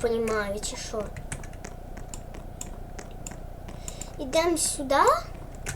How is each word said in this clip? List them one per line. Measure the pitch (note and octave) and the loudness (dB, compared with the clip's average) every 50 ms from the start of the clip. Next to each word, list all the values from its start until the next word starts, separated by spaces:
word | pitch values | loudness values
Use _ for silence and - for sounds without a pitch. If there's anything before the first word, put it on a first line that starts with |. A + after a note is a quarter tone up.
понімаю, | - A#3 A3+ A3+ A3+ A3 A3 G#3+ G3+ G3+ G3+ G#3+ | 2 4 4 4 4 4 4 2 2 2 0 -2
чи | G#3 - B3+ | -2 -4 -4
що? | A#3+ - - B3 A3 G3+ - - - - - - - - - - - - - - - - - - - - - - - - - - - - - - - - - - - - - - - - - - - - - - - - - - - - - - - - - - - - - - - | -4 -6 -4 -2 -2 -4 -4 -6 -6 -6 -6 -6 -6 -6 -8 -8 -8 -10 -8 -10 -10 -10 -10 -8 -8 -8 -8 -8 -8 -8 -8 -10 -8 -8 -8 -8 -8 -8 -8 -8 -8 -8 -8 -8 -10 -10 -10 -10 -10 -10 -8 -10 -10 -10 -10 -10 -10 -10 -10 -10 -8 -8 -8 -8 -8 -10 -8 -6 -6
Ідемо | D4 B3+ C4+ D#4+ E4 F4 E4+ | -4 2 4 6 6 6 4
сюди, | D4+ - - - - C#4 B3+ C4+ D4 F#4 A#4+ D#5 E5+ - - - - - - - - - - - | 4 2 2 0 0 2 4 8 8 10 10 8 6 4 -4 -8 -10 -10 -10 -10 -8 -6 -6 -6